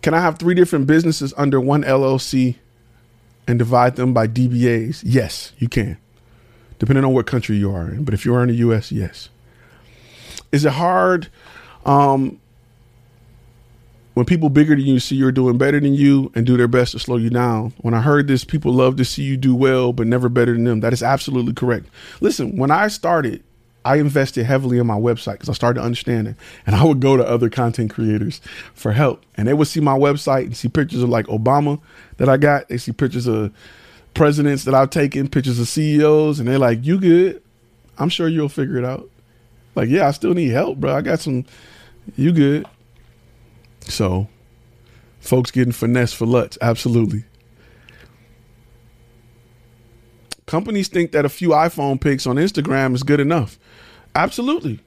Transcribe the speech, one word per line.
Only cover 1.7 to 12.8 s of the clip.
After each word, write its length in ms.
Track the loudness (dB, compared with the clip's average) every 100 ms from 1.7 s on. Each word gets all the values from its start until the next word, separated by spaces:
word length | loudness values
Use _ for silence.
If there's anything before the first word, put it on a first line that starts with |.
| 0
L 180 | 2 2
L 160 | 2 0
C 380 | -2 0 0 -2 _ _ _ _ _ _ _ _ -2
and 120 | 0
divide 380 | 2 4 4 2
them 180 | 0
by 120 | 2 0
D 220 | 0 0
B 180 | 2 2
As? 380 | 0 -2 -6
Yes, 480 | 0 0 0 -10 -16 _
you 100 | -4
can, 300 | -2 -4 -6 _ _ _ _ _ _ _ -6
depending 260 | -2 0
on 80 | 2
what 140 | 0 0
country 320 | -4 -2 -2
you 120 | -2
are 200 | -4 -6
in. 140 | -6
But 100 | -6
if 100 | -4
you 100 | -2
are 60 | 0
in 80 | 0
the 60 |
U 180 | 0 0
S, 180 | 0 -4
yes. 380 | -8 -8 -10 -20 _ _ _ _ _ -20 -20 -20 -20 -20 -20 -4
Is 140 | 0
it 80 | 0
hard, 560 | 0 0 2 2 0 -4 _ -20 -20 -20 -10
um, 560 | 2 4 4 2 0 -6 _ _ _ _